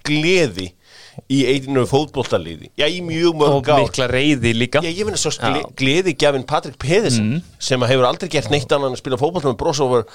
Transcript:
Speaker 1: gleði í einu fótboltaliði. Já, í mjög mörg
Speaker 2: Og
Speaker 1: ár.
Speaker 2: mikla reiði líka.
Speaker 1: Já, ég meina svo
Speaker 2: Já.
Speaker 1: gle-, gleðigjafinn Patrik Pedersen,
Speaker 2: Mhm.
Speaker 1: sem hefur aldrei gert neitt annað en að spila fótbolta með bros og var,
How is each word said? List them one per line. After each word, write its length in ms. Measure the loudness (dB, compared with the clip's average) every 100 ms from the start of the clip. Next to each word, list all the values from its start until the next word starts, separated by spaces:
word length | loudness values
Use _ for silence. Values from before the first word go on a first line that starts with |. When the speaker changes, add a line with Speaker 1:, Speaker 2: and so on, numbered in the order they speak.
Speaker 1:
gleði 640 | -2 0 2 2 0 -2 -10 -12 _ -20 -20 -20 -2
í 120 | 0
einu 400 | 2 0 0 0 2
fótboltaliði. 840 | 0 0 -4 -2 -4 -4 -12 -12 -4
Já, 100 | -2
í 120 | -2
mjög 320 | -4 0 0 4
mörg 200 | 2 2
Speaker 2:
Og 120 | 2
Speaker 1:
ár. 140 | 2
Speaker 2:
mikla 220 | 2 0 0
reiði 440 | 2 2 2 2
líka. 260 | 0 0 0
Speaker 1:
Já, 80 | -2
ég 140 | -4
meina 120 | -4 -4
svo 140 | -4
Speaker 2:
Já. 140 | -2 -2
Speaker 1:
gle-, 280 | -2 -6
gleðigjafinn 720 | -2 0 2 0 2 2 2 -2
Patrik 320 | -4 -4 -8
Pedersen, 520 | 0 2 2 2 0
Speaker 2:
Mhm. 120 | -2 -6 -10
Speaker 1:
sem 220 | -4 0
hefur 240 | 2 4 2
aldrei 220 | 0 -4
gert 220 | -4 0
neitt 180 | -2 0
annað 180 | 0 0
en 60 |
að 80 | -4
spila 140 | -4 -2
fótbolta 340 | 0 0 -2
með 40 | 0
bros 220 | -2 0
og 100 | 2
var, 140 | 2 0